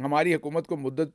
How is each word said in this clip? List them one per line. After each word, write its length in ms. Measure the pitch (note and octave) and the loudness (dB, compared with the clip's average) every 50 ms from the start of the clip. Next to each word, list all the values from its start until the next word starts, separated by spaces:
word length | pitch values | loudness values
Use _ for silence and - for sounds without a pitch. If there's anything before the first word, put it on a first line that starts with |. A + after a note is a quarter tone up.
"हमारी 320 | C3 C#3 D3 D3+ D#3+ F3 | -2 0 2 4 4 4
हुकूमत 340 | E3 D3+ - D3 D3+ E3 - | 2 0 0 -2 -4 -4 -4
को 100 | - F3 | -4 -6
मुद्दत 360 | D3 C3+ B2+ C3 C#3+ D#3+ D3 | -4 -4 -4 -2 -2 -4 -4